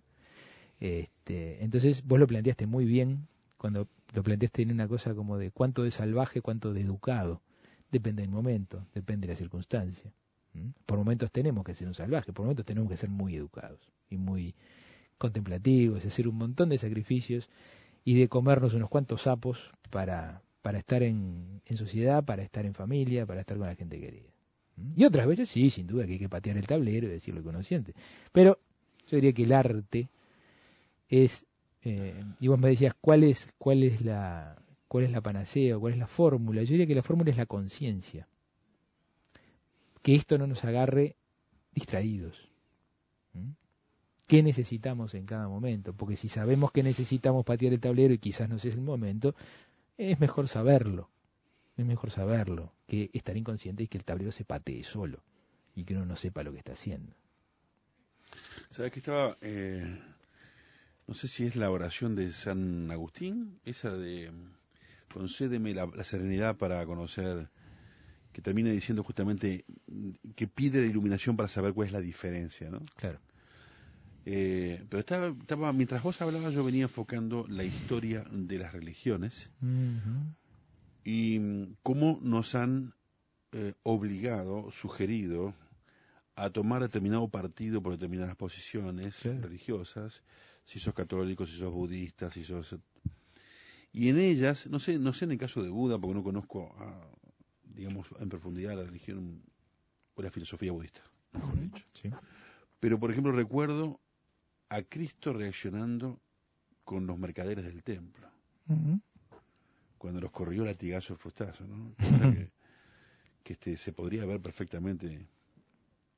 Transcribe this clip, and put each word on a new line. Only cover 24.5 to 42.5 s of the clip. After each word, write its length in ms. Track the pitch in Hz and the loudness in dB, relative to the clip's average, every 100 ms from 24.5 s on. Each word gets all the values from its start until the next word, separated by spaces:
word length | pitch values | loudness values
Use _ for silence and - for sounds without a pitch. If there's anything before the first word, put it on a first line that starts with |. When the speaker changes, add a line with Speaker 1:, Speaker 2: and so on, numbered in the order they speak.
| _ _ - | _ _ -12
Speaker 1:
¿Mm? 160 | 110 156 | -4 8
Y 100 | 269 | 8
otras 200 | 151 120 | 8 4
veces 240 | 180 247 | 4 2
sí, 200 | - 135 | 6 6
sin 160 | - 90 | 4 -2
duda 180 | 117 101 | -2 -2
que 80 | |
hay 60 | 92 | -2
que 100 | 98 | -4
patear 280 | 87 104 101 | -4 -2 -2
el 100 | 98 | 0
tablero 400 | 151 123 110 117 | 0 2 0 -2
y 40 | |
decir 220 | 82 - | -6 -8
lo 80 | 87 | -8
que 80 | 80 | -6
uno 140 | 82 | -6
siente. 300 | 98 175 98 - - - - | -2 -2 -4 -10 -20 -20 2
Pero 280 | - 190 196 _ _ _ _ - | 10 12 10 _ _ _ _ 0
yo 60 | 147 | 6
diría 160 | 135 | 6
que 100 | 120 | 6
el 100 | 117 | 6
arte 560 | 135 123 107 101 117 131 _ _ _ _ _ _ _ _ _ - | 8 6 2 -2 -4 -4 _ _ _ _ _ _ _ _ _ 4
es, 360 | 131 131 - - _ _ _ | 8 8 6 -20 _ _ _
eh, 380 | 120 101 98 90 104 98 | -6 -4 -4 -8 -12 -2
y 60 | 127 | 4
vos 100 | 135 | 6
me 80 | 131 | 6
decías, 240 | 127 131 - | 6 6 4
¿cuál 240 | - 156 | 8 10
es, 240 | 156 127 - - | 10 6 -2 -2
cuál 260 | 135 135 | 4 6
es 180 | 131 113 | 6 4
la, 560 | 113 104 95 85 78 78 _ _ - | 0 -2 -4 -6 -12 -18 _ _ -4
cuál 160 | 123 127 | 0 2
es 60 | |
la 100 | 117 | 0
panacea 560 | 107 101 101 143 131 110 | -2 -4 -2 2 2 2
o 20 | |
cuál 140 | 113 | 0
es 60 | 120 | -2
la 80 | 117 | -2
fórmula? 560 | - 170 135 113 110 | 4 6 6 2 0
Yo 80 | 120 | 2
diría 140 | 160 170 | 4 4
que 80 | 135 | 4
la 80 | |
fórmula 280 | - 165 165 | 4 2 4
es 60 | 120 | 2
la 80 | 117 | 0
conciencia. 800 | 101 98 - 135 98 - 80 - _ _ _ _ _ _ _ _ _ _ - _ _ _ _ _ _ | -4 -6 -6 -4 -4 -6 -14 -16 _ _ _ _ _ _ _ _ _ _ -20 _ _ _ _ _ _
Que 140 | - 143 | 6 6
esto 220 | - 147 | 8 2
no 100 | 139 | 2
nos 160 | 131 | -2
agarre 520 | 113 120 131 131 147 - _ _ _ _ _ | 0 2 4 4 2 0 _ _ _ _ _
distraídos. 760 | - - 98 107 104 82 - - | -6 -4 -2 -2 -2 -8 -14 -20